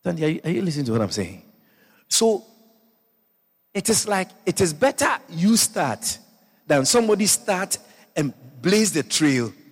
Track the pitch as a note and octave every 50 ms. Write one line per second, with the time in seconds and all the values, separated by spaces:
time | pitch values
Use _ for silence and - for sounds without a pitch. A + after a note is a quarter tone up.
0 | _ F#3 F3 D#3+ D#3 D#3 D#3+ - - D#3 F#3 - G3 F3+ D3 D3 C#3+ A#2 A2 A2+
1 | G#2+ F2+ - - F#2+ E2+ F#2+ - - _ _ _ _ _ _ _ _ _ _ _
2 | _ _ - - A3+ A3+ G#3+ F#3+ - _ _ _ _ _ _ _ _ _ _ _
3 | _ _ _ _ _ _ _ _ _ _ _ _ _ _ _ G3+ - - A3 -
4 | - G#3+ G3+ F#3+ F#3 - - _ _ F#3+ E3 - G3+ E3 D3+ D3+ B3+ C#4 C#4 -
5 | C#4 D4+ C4+ - - - E3+ E3 F3 G#3 A3+ A3 - - - G3+ E3 C3+ G#2+ -
6 | - - - - - _ _ _ _ _ _ _ _ - D3+ C#3 C3 - - A#3+
7 | A#3 G#3+ G#3+ F#3+ G#3+ F#3 - - - - G3 F3+ G3 F#3 - - - - - -
8 | - _ _ E3 D3+ C3+ - - - - - B2+ A#2 F3+ G3 G#3+ A3 G3 D3+ D#3
9 | C3+ - - - D#3 D3 C3+ B2+ A#2+ A2 - - - -